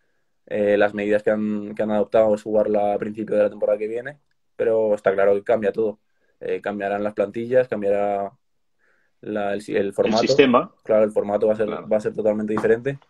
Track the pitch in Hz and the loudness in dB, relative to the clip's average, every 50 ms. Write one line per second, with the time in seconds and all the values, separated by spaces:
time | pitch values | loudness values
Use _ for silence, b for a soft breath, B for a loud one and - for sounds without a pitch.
0 | _ _ _ _ _ _ _ _ _ - - 107 104 101 104 101 104 104 104 104 | _ _ _ _ _ _ _ _ _ -8 -4 -2 0 2 2 4 2 2 0 -2
1 | 101 104 104 104 - 110 107 107 107 107 107 104 104 104 110 - 110 107 107 107 | -2 0 0 0 2 0 -2 0 -2 -4 -4 -6 -6 -8 -6 -6 -4 -2 0 0
2 | 101 - - 113 110 110 104 104 - 113 107 107 104 104 107 104 104 104 104 101 | 0 2 4 4 4 4 2 0 -2 0 0 0 2 2 0 0 0 0 0 -2
3 | 107 107 107 113 107 104 104 104 104 104 107 107 107 104 104 104 107 107 110 117 | -4 -6 -8 -8 -6 -2 0 2 2 0 0 -2 -2 0 0 0 -2 -6 -6 -8
4 | 123 139 151 _ _ _ _ _ _ _ _ - 113 113 113 110 110 107 104 - | -8 -10 -14 _ _ _ _ _ _ _ _ -4 -2 0 2 2 2 0 0 0
5 | - 98 98 98 98 101 101 101 98 - 117 110 107 98 - 113 113 107 104 _ | 0 0 2 2 4 4 2 2 2 0 0 0 0 -2 -2 -2 -2 -4 -4 _
6 | _ _ _ _ _ _ _ - - - 92 92 101 101 101 101 98 98 101 101 | _ _ _ _ _ _ _ -12 -8 -6 -6 -6 -4 -6 -6 -4 -4 -4 -4 -2
7 | 104 107 107 - 101 98 101 117 117 117 127 127 127 127 117 107 101 101 101 101 | -4 -4 -2 -2 -4 -4 -4 -8 -4 0 2 2 2 2 -2 -4 -2 0 0 0
8 | 101 101 101 98 101 98 _ _ _ _ _ _ _ _ _ _ _ _ _ _ | 0 0 -2 -2 -4 -6 _ _ _ _ _ _ _ _ _ _ _ _ _ _
9 | _ _ _ _ - 104 107 107 101 101 101 104 107 - 104 101 101 98 98 - | _ _ _ _ -12 -8 -6 -4 -4 -4 -4 -6 -6 -4 -2 -2 -2 -2 0 0
10 | 101 104 107 110 117 - 131 139 143 131 120 127 170 - _ _ _ - 110 107 | 0 2 2 2 2 2 4 4 6 6 6 4 2 0 _ _ _ 2 2 4
11 | 110 107 107 104 101 101 104 104 110 107 107 107 110 104 82 80 82 104 107 107 | 4 2 2 -2 -2 0 0 0 2 2 0 0 -2 -4 -4 -8 -4 -2 -2 0
12 | 110 113 - - 104 107 104 107 107 104 107 107 107 110 113 117 120 135 143 139 | 0 -2 -4 -2 0 0 0 0 -2 -4 -4 0 2 2 2 2 0 -6 -8 -8
13 | _ | _